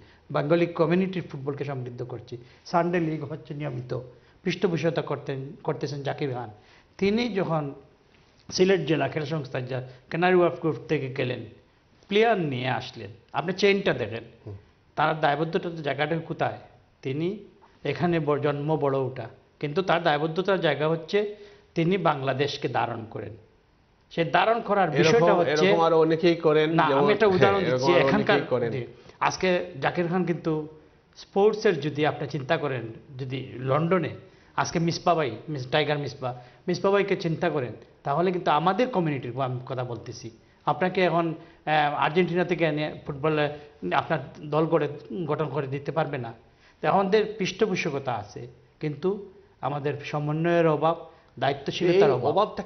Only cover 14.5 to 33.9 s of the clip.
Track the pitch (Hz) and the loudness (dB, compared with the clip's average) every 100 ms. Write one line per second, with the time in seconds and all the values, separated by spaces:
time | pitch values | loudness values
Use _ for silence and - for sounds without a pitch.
14.5 | 98 - _ _ - 156 156 151 143 160 | -16 -18 _ _ -2 -2 2 0 2 0
15.5 | 185 180 165 143 135 151 160 160 160 123 | -2 -4 -6 -4 -2 -2 -2 -4 -4 -4
16.5 | 110 - - _ _ 135 139 170 214 - | -4 -14 -20 _ _ -6 -4 -4 -4 -12
17.5 | - _ _ 147 135 175 170 147 143 143 | -20 _ _ -6 -2 0 0 0 0 0
18.5 | 143 147 156 139 135 127 131 117 - _ | -2 -2 0 0 0 -2 -6 -12 -16 _
19.5 | - 147 156 185 170 165 147 160 160 185 | -10 -6 -2 2 2 2 2 0 -2 0
20.5 | 185 160 135 151 165 165 202 208 - - | 2 2 2 0 0 -2 -2 -2 -6 -18
21.5 | - _ - 160 190 165 143 135 127 143 | -20 _ -2 0 2 2 0 0 0 -2
22.5 | - 160 120 117 117 107 - 107 104 - | -2 -4 -2 -2 -4 -10 -10 -12 -14 -20
23.5 | _ _ _ _ _ _ - 160 175 202 | _ _ _ _ _ _ -4 0 2 2
24.5 | 226 202 202 180 143 160 - 170 185 156 | 0 0 2 2 4 6 6 6 4 4
25.5 | 151 180 196 165 160 160 160 170 165 160 | 4 4 6 6 6 4 4 4 4 4
26.5 | 151 156 165 160 139 143 208 214 185 - | 4 4 4 6 6 4 4 4 6 6
27.5 | 202 185 - - 175 135 208 214 196 - | 4 2 2 4 6 6 4 4 2 2
28.5 | 123 117 127 113 - - - 139 - 185 | 0 0 -4 -8 -14 -18 -2 -2 0 2
29.5 | 180 180 135 147 170 170 185 170 165 165 | 2 0 -4 -2 0 -2 0 -2 -2 -2
30.5 | 156 151 - - _ _ - - 196 208 | -4 -4 -14 -20 _ _ -20 -6 2 4
31.5 | 214 220 165 147 131 151 131 143 151 127 | 4 2 2 -2 0 0 0 -6 -6 -2
32.5 | 160 143 127 110 - - 131 131 131 127 | -2 -2 -4 -8 -14 -16 -12 -8 -8 -10
33.5 | 110 131 139 165 | -6 0 0 2